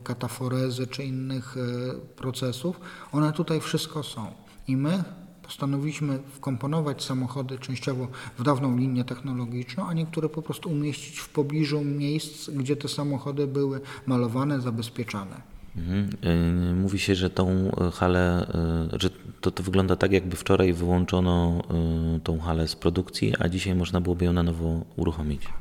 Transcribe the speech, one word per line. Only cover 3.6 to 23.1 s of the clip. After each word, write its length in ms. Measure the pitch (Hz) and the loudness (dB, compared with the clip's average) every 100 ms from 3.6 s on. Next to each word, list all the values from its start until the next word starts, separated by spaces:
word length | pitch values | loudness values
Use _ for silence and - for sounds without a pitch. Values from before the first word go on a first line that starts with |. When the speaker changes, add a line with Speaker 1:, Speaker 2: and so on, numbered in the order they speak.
Speaker 1:
wszystko 420 | - 160 - 156 | 0 -2 -2 -8
są. 240 | 139 - 101 - - - - | -8 -8 -10 -12 -20 -12 -2
I 80 | 131 | 0
my 280 | 147 190 170 - - - | 2 0 -2 -8 -18 -20
postanowiliśmy 760 | - - 139 139 151 151 151 135 - | -18 -6 -2 0 -2 -2 -2 -2 -6
wkomponować 720 | - 139 123 135 165 147 135 | -8 -6 -4 -2 0 0 -4
samochody 540 | - 131 127 143 131 131 | -4 -2 -2 -4 -6 -8
częściowo 500 | - 127 - 127 123 - - - | -6 -4 -2 -2 -4 -8 -12 -2
w 40 | |
dawną 360 | 127 131 135 123 | 2 2 2 2
linię 260 | 131 127 | 2 0
technologiczną, 840 | 123 123 139 123 120 123 120 - 180 | -2 -6 -4 -4 -4 -6 -6 -6 -2
a 60 | |
niektóre 340 | 165 160 160 156 | -2 -2 -2 -4
po 140 | 160 | -4
prostu 280 | - 147 175 | -8 -8 -2
umieścić 480 | 147 147 131 - - | -2 -2 -4 -10 -12
w 100 | - | -4
pobliżu 520 | - 139 151 147 147 | -2 0 0 2 0
miejsc, 680 | 143 143 143 151 - - - | 0 0 0 -2 -4 -12 -6
gdzie 260 | 143 131 143 | -4 0 0
te 120 | 131 | -2
samochody 580 | - 143 135 143 143 139 | -2 -2 -2 -2 -2 0
były 340 | 135 139 135 135 - - | 2 0 -2 -8 -8 0
malowane, 540 | 127 120 123 139 139 | 2 2 2 0 0
zabezpieczane. 800 | 123 113 113 - 117 104 95 - - - - - | 0 -2 -4 -6 -6 -6 -8 -14 -16 -18 -12 -6
Speaker 2:
Mhm. 340 | 85 95 98 101 90 85 85 87 87 | -2 0 0 0 2 4 4 4 2
Y, 40 | |
mówi 240 | 90 95 98 | 2 2 2
się, 160 | - | 2
że 160 | 92 92 | 4 4
tą, 400 | - 92 92 95 - 90 | 2 4 4 2 2 0
y, 20 | |
halę, 540 | - 90 90 90 87 - 82 82 82 82 | 2 4 6 6 4 2 0 2 2 0
y, 40 | - | 0
że 120 | 90 - - - | 0 -2 -16 -2
to, 100 | 92 | -2
to 120 | - | 0
wygląda 340 | 92 95 95 87 | 2 2 4 4
tak, 160 | 92 | 6
jakby 240 | 95 90 - | 4 2 -4
wczoraj 360 | - 95 92 | 2 6 6
wyłączono, 880 | 85 87 90 87 92 90 87 85 85 85 85 82 82 82 82 | 4 4 4 4 4 4 4 4 2 0 0 2 2 2 0
y, 40 | |
tą 200 | 80 80 | 0 -2
halę 280 | 85 82 80 | 0 0 0
z 80 | - | 2
produkcji, 580 | 85 87 87 | 2 2 -2